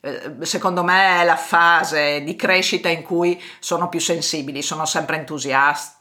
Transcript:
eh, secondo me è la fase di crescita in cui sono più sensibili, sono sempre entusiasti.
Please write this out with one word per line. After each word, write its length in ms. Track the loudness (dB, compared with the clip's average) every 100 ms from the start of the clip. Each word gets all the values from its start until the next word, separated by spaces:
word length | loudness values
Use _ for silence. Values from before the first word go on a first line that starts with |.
eh, 340 | -10 -10 -12 -10
secondo 400 | -6 -2 -2 -2
me 360 | 2 4 4 4
è 20 |
la 120 | 4 2
fase 840 | 2 4 6 4 2 0 0 0
di 120 | -6 -4
crescita 520 | 2 2 2 -2 -2
in 140 | -4
cui 380 | -2 0 0 -2 -8 -14
sono 300 | -4 -2 -2
più 120 | -2
sensibili, 600 | -2 -2 -2 -4 -6 -6
sono 240 | -6 -4
sempre 320 | -2 -4 -2 -6
entusiasti. 800 | -6 -8 0 4 4 2 -6 _